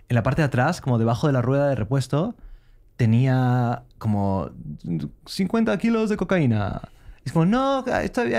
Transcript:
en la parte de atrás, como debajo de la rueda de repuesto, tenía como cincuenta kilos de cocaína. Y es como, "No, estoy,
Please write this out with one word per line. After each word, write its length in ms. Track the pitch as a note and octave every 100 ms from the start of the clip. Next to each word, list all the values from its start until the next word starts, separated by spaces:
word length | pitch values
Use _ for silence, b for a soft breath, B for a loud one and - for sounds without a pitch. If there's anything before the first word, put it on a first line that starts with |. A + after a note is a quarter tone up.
| B
en 60 |
la 80 | B2
parte 200 | B2 C#3
de 40 | D3
atrás, 340 | B2 C3+ F3
como 180 | C#3+ A#2
debajo 280 | A2+ A#2 D#3
de 60 |
la 100 | C3
rueda 260 | A#2 C#3 C#3+
de 60 |
repuesto, 600 | B2+ A2 C#3 B2+ C#3+ G3+ - b b b b - -
tenía 840 | A#2 A2+ C3+ B2+ B2+ B2 A#2+ B2+ - -
como 520 | A2 G2+ G2 F#2+ C2+ B1 A#1+ D2 E2+ E2+ D2+ - -
cincuenta 500 | - F#3 A3+ A3+ G3+
kilos 320 | A#3 A#3 A3
de 60 | G#3
cocaína. 640 | F3+ F#3+ C#3 G#2+ G2+ - - - b b
Y 40 | -
es 40 |
como, 140 | E3 E3
"No, 380 | A#3+ C4+ C4+ C4
estoy, 460 | F#2 - - A3+